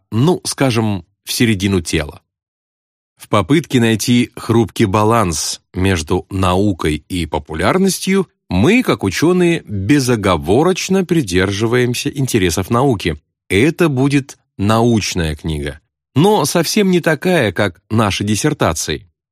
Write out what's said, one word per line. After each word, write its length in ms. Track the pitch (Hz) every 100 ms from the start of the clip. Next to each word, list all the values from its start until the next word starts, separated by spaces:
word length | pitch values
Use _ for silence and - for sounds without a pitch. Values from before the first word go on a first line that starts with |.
| -
ну, 300 | 110 151 175
скажем, 640 | - - 135 117 107 101 - _
в 80 | -
середину 500 | - 120 101 98 95
тела. 400 | 82 82 73 - _ _ _ _ _ _ _ _ _ _
В 120 | -
попытке 520 | 107 90 160 - 127
найти 520 | 117 110 - 120 120 -
хрупкий 500 | - 113 104 - 107
баланс 760 | 107 107 117 95 80 - - _
между 520 | 92 95 90 80 90 -
наукой 760 | 98 92 92 104 90 82 78 -
и 160 | 90 80
популярностью 1000 | 78 78 80 98 175 190 - - 196 180 _ -
мы, 320 | 90 131 240
как 220 | 226 135
ученые, 580 | 98 - 156 180 175 165 -
безоговорочно 1400 | 101 98 143 123 120 98 87 71 113 170 190 - 190
придерживаемся 1080 | 180 165 110 90 98 98 113 123 123 117 143
интересов 600 | 143 131 117 90 98 92
науки. 520 | 117 139 104 85 76 _ _ -
Это 400 | 95 147 156 170
будет 480 | 127 139 143 139 - _ -
научная 800 | 101 113 117 113 - 92 80 76
книга, 460 | 85 76 73 76 _ _ _ 127
но 300 | 190 208 147
совсем 440 | 175 160 220 190
не 120 | 180
такая, 500 | 165 151 185 175 110
как 300 | 101 104 - -
наши 340 | 110 107 -
диссертации. 880 | 101 107 151 151 104 82 - 73 - _ _